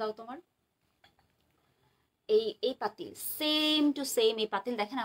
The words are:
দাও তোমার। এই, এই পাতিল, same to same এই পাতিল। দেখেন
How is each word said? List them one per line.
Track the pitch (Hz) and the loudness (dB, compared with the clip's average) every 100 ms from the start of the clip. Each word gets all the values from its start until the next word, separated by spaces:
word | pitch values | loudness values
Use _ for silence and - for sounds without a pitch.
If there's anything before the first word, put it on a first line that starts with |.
দাও | 214 214 | -6 -6
তোমার। | 226 285 - _ _ _ _ _ _ _ _ _ _ _ _ _ _ _ _ _ - | -12 -16 -18 _ _ _ _ _ _ _ _ _ _ _ _ _ _ _ _ _ 2
এই, | 214 220 - 240 | 2 2 -2 -4
এই | 262 | -2
পাতিল, | 214 - 165 - - - | -6 -6 -14 -10 -10 -2
same | 302 302 302 302 294 285 | 0 2 4 4 2 2
to | 269 - | -2 2
same | 220 220 | 2 2
এই | 214 | -2
পাতিল। | 196 247 233 | -2 -4 -2
দেখেন | 208 254 | -2 -2